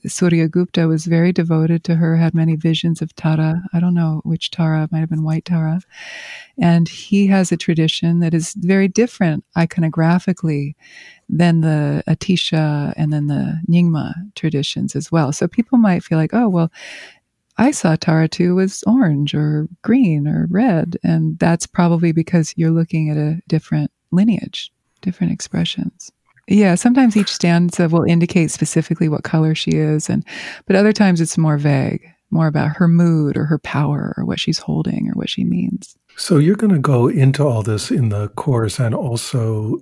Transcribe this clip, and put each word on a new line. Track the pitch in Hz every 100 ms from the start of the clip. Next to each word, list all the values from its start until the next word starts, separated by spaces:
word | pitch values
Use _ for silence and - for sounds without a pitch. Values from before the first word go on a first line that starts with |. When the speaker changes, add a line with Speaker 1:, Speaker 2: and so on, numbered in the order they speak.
| -
Speaker 1:
Suryagupta, | - 180 165 160 175 180 - 165
was | 160 165
very | 165 175
devoted | 180 165 160 160 170
to | - 165
her, | 165 165
had | 165 165
many | 160 156
visions | 165 160 170 160
of | 160 -
Tara. | 160 156 156 160 190
I | 170
don't | 175 175
know | 160 156
which | - 160 -
Tara, | - 160 156
it | 156
might | 160
have | 160
been | 156
white | 156 160 -
Tara. | 170 156 170 - - - - - - - -
And | 175 170 165
he | - - 196 196
has | 196 180
a | 170
tradition | - 165 160 - 170 170
that | 170
is | 165 170
very | 208 180 196 196
different | 185 240 - 175 147 - -
iconographically | 165 - 160 151 160 175 - 180 160 147 143 - _ - - - _
than | 156 175 165
the | 160 151 147 147 -
Atisha | 160 - 180 - 160 156 147 147 -
and | 156
then | 151 147
the | 139 135 160 170
Nyingma | 170 175 160 135 165 202 -
traditions | 160 147 147 - 143 143
as | 156
well. | 165 139
So | 147 175
people | - 226 247
might | 220 180
feel | - 160
like, | 156
"Oh, | 220 240
well, | 180 165 - - - - _ _ _ _ -
I | 247
saw | 294 180 160
Tara | - 160 160
too | - 175 180
was | 190 - -
orange | 247 196 143 147
or | 147 151 151 156 -
green | - 247 220 151 147
or | 156 160
red." | 180 254 170 170 170
And | 175 165 160 160
that's | 170 170 -
probably | - 175 170 170
because | 165 160 175 156 -
you're | 160
looking | 165 165 165 156
at | 151
a | 151 160 -
different | 156 - 156 147 - _
lineage, | 175 214 202 - - - _ _ _
different | - 175 170
expressions. | - - - 170 - - - - _ _ _ -
Yeah, | 196 202
sometimes | 175 247 247 254 214
each | 196
stanza | - 175 170 175 - 170
will | 165 -
indicate | 170 180 180 151
specifically | - 156 - 156 165 160
what | 147
color | - 160 156
she | 156 -
is, | 156 151 151 -
and, | - - - - - -
but | 190
other | 208
times | 208 202 170
it's | 165 -
more | 156 147
vague, | 147 143 135 - - _ _
more | 165 160
about | 147 147 151
her | 170
mood | 170 175 160 147 -
or | 147
her | 151
power | - 131 147 143 - -
or | -
what | -
she's | - 160
holding | - 156 - - -
or |
what | - -
she | -
means. | 60 - - - - _ _ -
Speaker 2:
So | - 160
you're | 156 208
gonna | 220 175
go | 135 127 123
into | 202 135 135 143
all | 113
this | 104 107 -
in | 208 113
the | 104 104
course | - - 120 110 -
and | 120 135
also | 165 117 - 127 110 110 107 -